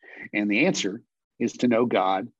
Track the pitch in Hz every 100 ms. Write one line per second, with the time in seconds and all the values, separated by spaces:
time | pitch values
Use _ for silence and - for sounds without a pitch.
0 | - - - 104 104 104 175 151 101 117
1 | - _ _ _ 117 - 123 117 123 101
2 | 92 95 - _